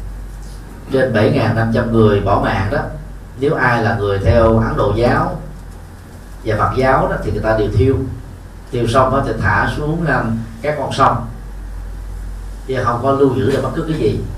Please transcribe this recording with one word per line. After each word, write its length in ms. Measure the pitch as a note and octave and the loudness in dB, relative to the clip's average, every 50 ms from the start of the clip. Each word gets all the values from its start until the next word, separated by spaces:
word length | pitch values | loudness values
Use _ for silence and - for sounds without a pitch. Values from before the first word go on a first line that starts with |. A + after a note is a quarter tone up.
| - - - - - - - - - - - - - - - - - - | -10 -10 -10 -10 -12 -12 -14 -14 -14 -14 -14 -14 -14 -16 -16 -16 -6 -2
trên 240 | C3+ C3 B2+ A2+ A2+ | 0 2 2 2 4
bảy 160 | - A2+ - | 4 4 4
ngàn 240 | - - A2+ A2+ A2+ | 4 2 2 2 2
năm 160 | A2+ A2+ A2+ A#2 | 2 0 2 2
trăm 180 | B2 A2+ A2+ | 0 0 4
người 280 | A2 A2+ A2 G#2 G2+ F#2+ | 6 6 6 6 6 4
bỏ 200 | F2+ A2 G#2 - - | 2 2 2 2 2
mạng 240 | - - G2 F#2+ G2 | 0 0 0 0 0
đó. 80 | C#3+ D#3 - - - - - - - - - - - B2 | -2 -2 -4 -4 -8 -10 -12 -12 -14 -14 -16 -14 -4 -2
Nếu 160 | C3+ D3 D3 | 0 0 2
ai 280 | B2 - B2 A#2+ A#2 | 2 2 2 2 2
là 120 | G#2+ G2+ - | 2 0 0
người 240 | G2+ G2+ G2+ G2 G2+ | 0 0 0 0 2
theo 400 | - - A#2+ A#2 A2+ A2+ A2+ A2+ | 4 4 6 6 6 6 6 4
Ấn 180 | A2+ - - | 2 2 0
Độ 160 | - G#2 G2+ G#2 | 0 0 2 2
giáo 440 | A2+ A#2+ A#2+ - - - - - - - - - - - - - - - - - - - - - - - - - - - | 2 2 4 4 2 0 -2 -4 -6 -10 -12 -14 -14 -16 -16 -16 -16 -16 -18 -18 -18 -18 -18 -18 -18 -18 -16 -16 -8 -4
và 120 | G#2+ G#2+ | -2 0
Phật 200 | - - A2+ A2 | 0 0 0 2
giáo 320 | B2+ B2+ C3 C3 - - F#2+ | 2 4 4 4 4 2 0
đó, 80 | G2 F#2 - | -2 -2 -2
thì 80 | - | -2
người 100 | - - | -2 0
ta 140 | A2+ A2 A2 G#2+ | 0 0 2 2
đều 100 | G#2 - - | 2 2 4
thiêu. 220 | - C3 C3+ C3 - - - - - - - - - - - - - - - | 4 4 4 4 2 -2 -4 -8 -10 -12 -16 -16 -18 -18 -18 -18 -18 -12 -6
Thiêu 160 | B2+ A#2+ A#2 | -4 -2 -2
xong 240 | A2+ A#2 C3 C3 C3 | 2 4 4 4 4
đó 120 | C3+ C#3 - | 2 0 0
thì 60 | - - - | 0 -2 0
thả 300 | - - - - - - - | 0 2 2 2 0 0 -2
xuống, 300 | - D3+ D3+ E3 F3 E3+ | -2 -2 -2 -2 0 0
à, 180 | D3+ - - - A2+ A2+ - - - - - | 0 0 0 0 -2 -2 -4 -6 -8 -10 -6
các 120 | - D3 D3+ D3 | -4 -4 -2 -2
con 140 | A2 G#2+ | -4 -4
sông, 340 | - - - - - - - - - - - - - - - - - - - - - - - - - - - - - - - - - - - | 0 2 2 2 2 0 -4 -6 -10 -12 -12 -12 -12 -10 -10 -10 -10 -10 -10 -10 -10 -10 -10 -10 -10 -10 -10 -10 -10 -10 -10 -12 -12 -12 -8
chứ 100 | C3+ C3 B2+ B2 | -6 -4 -2 0
không 160 | B2 A#2+ B2 | 0 0 0
có 100 | B2+ C#3 | 2 2
lưu 220 | C#3 C#3 C#3+ C3 A2+ | 4 4 4 4 4
giữ 140 | G2+ - - | 2 2 2
được 100 | - - | 2 0
bất 80 | - - - | 0 -2 -4
cứ 80 | E3 | -4
cái 160 | - D#3 D#3+ - | -2 -2 -2 0
gì. 220 | A2+ G#2 - - - - - | 0 0 0 0 -4 -6 -8